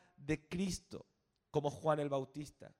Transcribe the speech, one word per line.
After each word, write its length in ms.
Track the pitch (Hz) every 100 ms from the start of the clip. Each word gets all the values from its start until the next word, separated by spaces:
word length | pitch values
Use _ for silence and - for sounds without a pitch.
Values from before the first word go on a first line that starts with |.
| _ -
de 320 | 143 151 -
Cristo 600 | 175 196 - - - - _ _ _ _
como 220 | 147 143
Juan 280 | - 165 151
el 100 | 147
Bautista. 640 | 139 131 143 147 - -